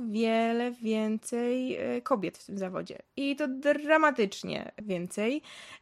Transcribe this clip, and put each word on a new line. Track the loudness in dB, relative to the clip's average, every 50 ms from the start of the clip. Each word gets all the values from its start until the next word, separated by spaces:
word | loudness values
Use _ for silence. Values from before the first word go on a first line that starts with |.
| -4 -2
wiele | 0 2 2 4 4 4 4 2 2 0 0 -2
więcej, | -4 -4 -2 0 0 2 2 2 0 -2 -2 -4 -4 -2 0 0 0 0 0 -2 -2
e, | -2 -2 -2 -2 -2 0
kobiet | 0 0 0 0 -4 -6 -8
w | -14
tym | -10 -6 -6
zawodzie. | -6 -4 -4 -6 -8 -8 -12 -16 -16 _ -6
I | -4 -2 -2 0
to | 0 -2 -2
dramatycznie | -2 0 2 2 2 2 4 4 6 6 6 4 4 4 0 0 0 -6 -6 -6 -6 -6 -6 -8 -12 -14 -6
więcej. | -4 -4 -4 -4 -6 -4 -2 0 0 0 -2 -4 -8 -20 -18 -18 -20 -20 -12